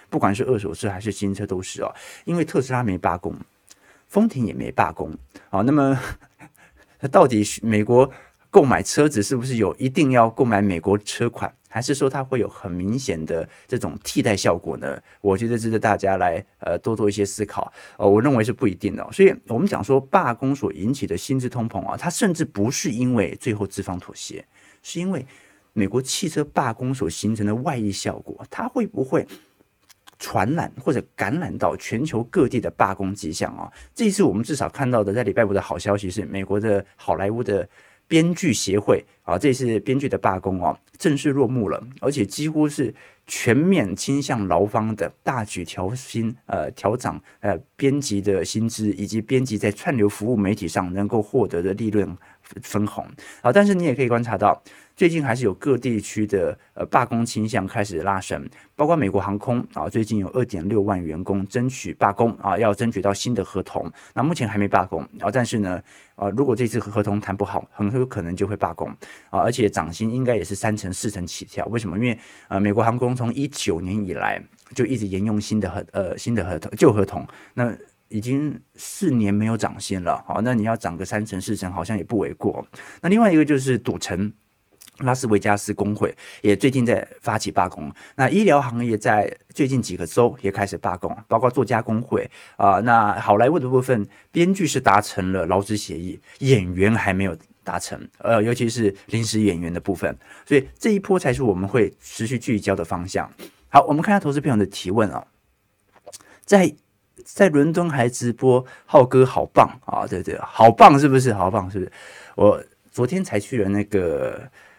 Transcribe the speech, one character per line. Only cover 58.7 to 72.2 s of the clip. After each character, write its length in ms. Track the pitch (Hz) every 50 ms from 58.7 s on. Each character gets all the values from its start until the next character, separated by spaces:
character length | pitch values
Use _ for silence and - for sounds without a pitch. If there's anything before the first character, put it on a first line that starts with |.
| _
包 100 | - 147
括 100 | 151 170
美 140 | 160 117 95
国 100 | 92 101
航 200 | 90 101 101 104
空 260 | - 127 120 123 - - -
啊， 160 | - 78 85
最 140 | - 117 113
近 160 | - 113 104
有 80 | 95 87
二 160 | - 127 120
点 240 | 117 104 85 80 98
六 140 | 110 104 98
万 200 | 107 101 90 87
员 180 | 78 76 82 92
工 200 | 98 98 98 95
争 200 | 95 - 123 120
取 240 | 131 131 - - 87 78
罢 180 | - 117 101 98
工 180 | - 117 117 - -
啊， 160 | - 98 92
要 160 | 92 113 107 101
争 160 | - 120 117
取 100 | - 95
到 100 | 87 98
新 220 | 98 - - 123 120
的 100 | 98 90
合 200 | - - 95 90
同。 280 | - - - - 82 - - - - -
那 80 | -
目 140 | 123 156 175
前 120 | - 127
还 120 | 107 104 101
没 80 | 101
罢 180 | 98 - 98 92
工 160 | - - 82 69 - - -
啊， 120 | - 104 104
但 100 | 131 117
是 140 | - 120
呢， 240 | 110 101 90 90 85 - _ - - - _ _
啊， 160 | - 101 101
如 160 | 95 120 143
果 100 | 135 113
这 120 | 107 123
次 100 | 107 -
合 240 | 117 101 104 101 107
同 180 | 104 110 101 104
谈 160 | 104 - 98
不 80 | 98 101
好， 240 | - - - - _
很 200 | - - 107 101 123
有 100 | 127 127
可 160 | 127 - 107
能 140 | 82 85 90
就 100 | 90 101
会 100 | 92 -
罢 160 | - 95 87 85
工 140 | - 80 - - - - - - - - -
啊， 80 | - 95
而 120 | 82 117
且 160 | 123 - 110
涨 240 | 101 - 95 80 80
薪 200 | 87 - 110 110
应 120 | 117 127 131
该 120 | 123 120
也 80 | 104 90
是 100 | - 101
三 240 | - - 110 107
成、 160 | 101 - 90 92
四 160 | - - 113
成 160 | - 92 87
起 200 | 82 - - 92
跳。 200 | - - 101 -
为 120 | - 110 120
什 100 | 110 87
么？ 80 | 82
因 60 | 101 120
为， 160 | 123 110 117